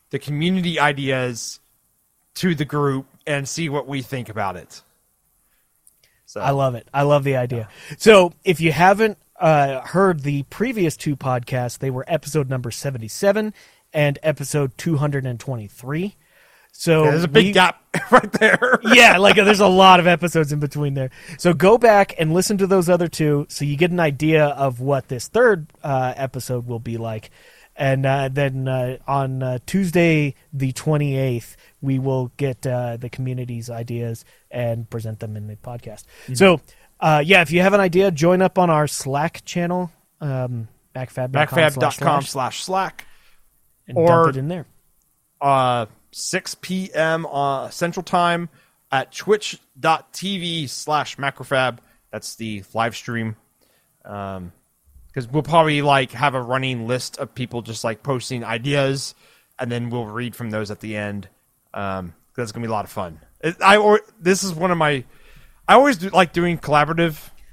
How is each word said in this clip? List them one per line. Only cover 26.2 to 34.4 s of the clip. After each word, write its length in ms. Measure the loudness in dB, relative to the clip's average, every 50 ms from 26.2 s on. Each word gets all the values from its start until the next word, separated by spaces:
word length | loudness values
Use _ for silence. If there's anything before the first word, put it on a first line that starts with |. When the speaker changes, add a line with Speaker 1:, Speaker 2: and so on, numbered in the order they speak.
| -8 -6 -6 -10 -8 -6 -6 -6 -6
Speaker 2:
will 140 | -8 -10 -8
be 180 | -8 -8 -8
like. 320 | -8 -8 -8 -8 -10 -12 -16 _ _ _ -20 _ _ _ _ _
And, 300 | -2 0 0 0 2 2
uh, 220 | 0 0 0 -2 -2
then, 360 | -2 -2 -2 -2 -2 -4 -4
uh, 300 | -2 -2 -2 -2 -4 -6 -8 -6
on, 360 | -4 -2 -2 -2 -2 -4 -4 -4
uh, 160 | -4 -4 -6 -6
Tuesday 640 | -4 -2 -2 -2 2 2 4 4 4 4 2 0 -2 -4 -8 _ _
the 200 | -6 -4 -4 -4
twenty-eighth, 840 | -4 -4 -2 0 0 0 0 0 0 0 0 0 -2 -4 -6 -10 -20 _ _ _ _ _
we 180 | -4 -2 -2 0
will 320 | 0 0 -2 -2 -2 -4 -6
get, 280 | -4 -4 -4 -4 -4 -6
uh, 320 | -4 -4 -4 -4 -6 -8
the 120 | -8 -10 -12
community's 600 | -10 -8 -6 -6 -6 -6 -8 -8 -8 -10 -10 -10
ideas 560 | -10 -10 -8 -8 -6 -6 -6 -6 -8 -10 -12 _ _ _